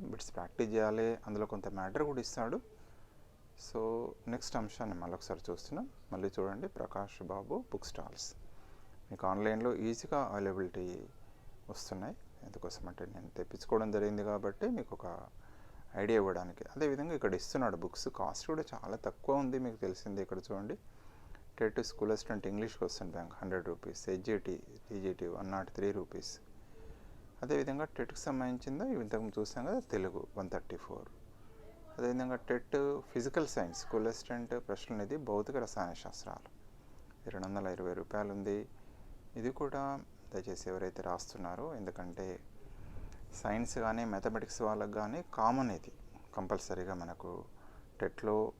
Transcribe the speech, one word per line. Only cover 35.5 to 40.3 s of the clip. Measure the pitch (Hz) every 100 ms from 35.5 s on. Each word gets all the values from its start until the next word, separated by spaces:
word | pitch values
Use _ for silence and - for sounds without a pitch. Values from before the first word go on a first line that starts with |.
| 135
రసాయన | 113 107 87 -
శాస్త్రాలు | 98 - - - - - - - - - - - -
రెండు | 92 95
వందల | 101 95 90
ఇరవై | 90 90
రూపాయలు | 87 104 104 101
ఉంది. | 101 101 - - - - - - - -
ఇది | 117 131
కూడా | 143 139 139 139 - - -